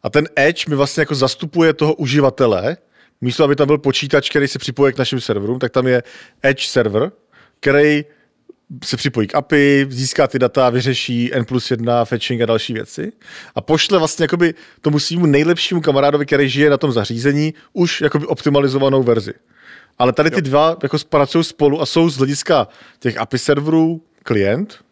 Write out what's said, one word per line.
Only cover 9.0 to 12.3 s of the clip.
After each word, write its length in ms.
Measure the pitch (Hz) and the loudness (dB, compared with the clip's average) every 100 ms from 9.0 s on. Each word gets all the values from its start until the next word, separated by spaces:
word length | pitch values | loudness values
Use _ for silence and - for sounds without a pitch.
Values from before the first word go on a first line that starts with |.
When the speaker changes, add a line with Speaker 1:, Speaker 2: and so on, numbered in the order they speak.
| 143 120 104 | -4 -2 -2
Speaker 1:
k 80 | 151 | -2
api, 520 | 143 151 143 139 135 | 0 2 4 4 0
získá 380 | 123 131 - 135 | -4 -4 0 0
ty 120 | 127 | 2
data, 300 | 123 - 127 | 0 2 2
vyřeší 640 | 120 123 123 - 120 120 | 2 -2 -4 -4 -2 -2
N 120 | 135 113 | -2 -2
plus 260 | 127 - | -4 -4
jedna 340 | 117 117 120 117 | -4 0 0 0
fetching 360 | 117 - | -4 -4